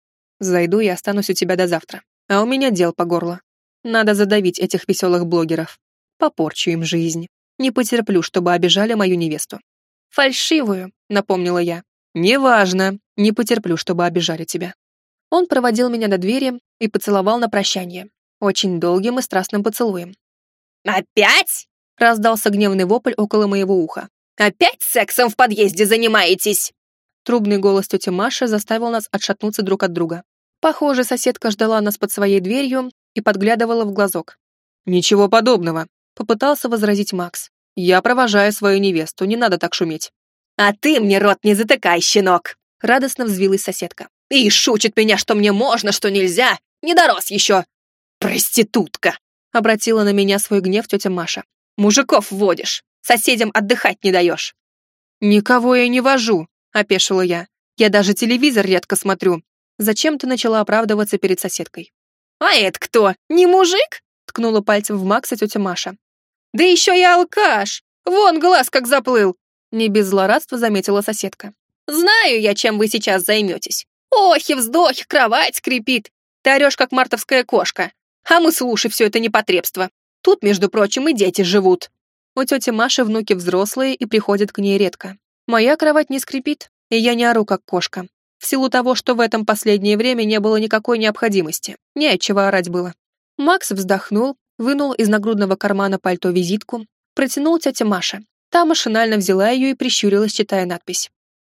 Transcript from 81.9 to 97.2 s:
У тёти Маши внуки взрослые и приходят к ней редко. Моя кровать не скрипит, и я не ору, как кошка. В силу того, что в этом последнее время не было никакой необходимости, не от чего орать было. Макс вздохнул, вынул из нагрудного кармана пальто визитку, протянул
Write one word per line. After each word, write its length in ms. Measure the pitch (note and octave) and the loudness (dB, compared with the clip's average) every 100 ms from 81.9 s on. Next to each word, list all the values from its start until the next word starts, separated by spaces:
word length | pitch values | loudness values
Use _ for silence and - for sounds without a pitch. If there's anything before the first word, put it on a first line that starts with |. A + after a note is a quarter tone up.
| _ _ _ _ | _ _ _ _
У 100 | - | -6
тёти 260 | C4+ C4+ - | -2 -2 -2
Маши 340 | A3 B3 - | -2 0 0
внуки 300 | A3 A3 G#3+ | 0 -2 -2
взрослые 600 | F#3 F3 F#3 G3+ B3+ C4+ | -2 0 0 -2 -2 -4
и 120 | C4 A3+ | -4 -2
приходят 460 | A3 G#3+ G3+ G3+ | -2 0 0 -2
к 60 | - | -2
ней 200 | G3 G3 | 0 0
редко. 380 | F#3+ - F#3+ F#3+ _ _ - | 0 -4 -18 -18 _ _ -2
Моя 300 | A#3 A#3 D#4 | 2 2 2
кровать 340 | D4+ D4+ D4+ | 2 2 0
не 80 | C4+ | -4
скрипит, 520 | - C4+ D4 D4 - _ - | -6 -6 -6 -8 -10 _ -4
и 80 | A3+ | 0
я 160 | A#3 | 0
не 100 | A#3 | 2
ору, 200 | A#3+ A#3 | 2 2
как 200 | G#3 F#3+ | 0 -4
кошка. 440 | - F3+ - - F3+ _ _ _ | -2 -6 -4 -10 -14 _ _ _
В 80 | - | -4
силу 220 | C4+ C4 | -2 0
того, 280 | B3+ B3 B3 | 0 0 -2
что 180 | - | -2
в 60 | A#3+ | 0
этом 260 | A3+ A3 G#3+ | 0 0 -2
последнее 500 | G#3 A3 G#3 G3+ G#3 | -2 2 0 2 0
время 280 | B3 A#3+ | 0 0
не 160 | G#3+ G#3+ | 0 0
было 160 | G#3 G#3+ | 2 0
никакой 420 | A3 A3 G#3+ A#3 | 0 -2 0 0
необходимости, 800 | G#3+ G#3+ A#3 G3 D#3 - - - _ | 0 0 0 0 -2 -6 -12 -18 _
не 140 | C#4+ D4+ | -4 0
от 120 | F#3 | 0
чего 200 | - G3+ | 0 0
орать 280 | G3 F#3+ F3 | 2 0 -2
было. 260 | F3 F3 - _ _ _ - | -6 -6 -12 _ _ _ -4
Макс 320 | C#4+ F#4 - | 0 0 -2
вздохнул, 640 | G3 F#3 G3 - G#3 C4 C4+ _ - | -6 -2 -4 -2 -2 -2 -6 _ -6
вынул 340 | A#3 C#4+ C#4+ | -4 -2 -2
из 160 | - G#3+ | 0 0
нагрудного 460 | G#3+ G#3 G#3 G3 | 0 0 -2 0
кармана 460 | F#3+ G3+ G3 G3 F#3+ | -2 -2 -2 -2 -2
пальто 300 | F#3 F3+ F#3 | -4 -2 -2
визитку, 540 | F3+ F3 G#3+ - A#3+ A3 _ _ | -2 -2 -4 -6 -12 -12 _ _
протянул 460 | - | -4